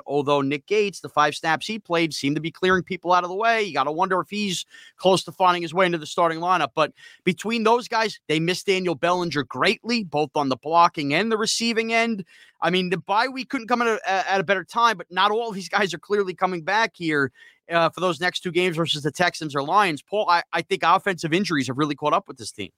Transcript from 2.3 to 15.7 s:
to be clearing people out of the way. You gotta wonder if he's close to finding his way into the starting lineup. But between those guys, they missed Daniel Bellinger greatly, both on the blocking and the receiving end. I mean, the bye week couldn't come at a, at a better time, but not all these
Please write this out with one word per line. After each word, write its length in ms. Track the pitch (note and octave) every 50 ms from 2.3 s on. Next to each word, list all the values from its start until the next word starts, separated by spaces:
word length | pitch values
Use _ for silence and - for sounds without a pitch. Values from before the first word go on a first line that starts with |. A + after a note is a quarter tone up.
| D3
to 60 | D#3
be 80 | D#3 E3
clearing 320 | - - - F#3 F#3 F#3
people 320 | E3 - F#3+ E3+ - E3+ F3+
out 100 | F3+ F3
of 60 | F3
the 40 | F#3
way. 280 | G3 A3 A3+ A#3 A3
You 100 | G#3+ F#3+
gotta 180 | C3+ C#3+ C3+ D3
wonder 300 | D#3 D#3+ F#3 F#3+ F#3+ F3+
if 80 | E3 -
he's 380 | G3+ G#3 G#3 G3 F3 - - - - - - - _ -
close 260 | - F#3 F#3+ E3+ -
to 80 | -
finding 300 | D#3+ - F#3+ F3+ F3 F3
his 100 | E3+ D#3+
way 140 | D3+ F#3 F#3+
into 100 | F3+ E3+
the 80 | E3 D3+
starting 340 | C#3+ - - F3 E3 D#3+ D#3+
lineup. 340 | E3+ F3+ F#3 F3 D3+ C#3 -
But 180 | D#3+ D3+ C#3+ - - - - - _ _
between 380 | F#3 F3+ - - G#3 A#3 A#3 G#3+
those 240 | A3 A#3 A#3+ A3 -
guys, 320 | A#3 A3+ A3+ G#3 - - _ -
they 120 | D3+ D#3+
missed 260 | D#3+ E3+ F3+ - -
Daniel 280 | - F#3+ F#3 F#3 F3 E3
Bellinger 480 | C3 - E3+ F3+ F3+ F3 F3 C3+ D3 C3+
greatly, 600 | - - B2+ D3 F#3 A3 - - A3 A#3+ A#3 G#3
both 260 | D#3+ - D3 D3+ C#3 -
on 160 | D3+ C#3+ C3+
the 60 | B2+
blocking 580 | - - D3 E3 E3+ E3+ E3 - E3 D3 C#3 C#3+
and 180 | E3 G#3 A3+
the 60 | A3+ G#3+
receiving 560 | A3 - - - A#3 A#3 A3+ A3 A3+ A3+ A3+
end. 280 | A3+ A3+ A#3 A3+ G3 F#3 - - - - - _ _
I 80 | - E3+
mean, 220 | F3 F#3 F#3 F3+
the 80 | F#3 F3
bye 300 | - - G3 G#3+ A#3+ C4+
week 200 | B3+ C4 A#3 -
couldn't 200 | - C4+ A3+ G#3
come 120 | B3 A#3
at 80 | A#3+ A#3
a, 180 | A3 G3+ - F3 F#3+ F#3+ D#3 E3+
at 80 | F#3+ G3
a 60 | F#3
better 200 | C#3+ G3+ F#3+ E3+
time, 340 | - - A#3 A#3 A#3 G#3+ E3+
but 80 | - -
not 200 | F3 F#3 F#3+ G#3
all 200 | G#3 A3+ A#3+ A3+
these 200 | G3 G3 F3+ E3+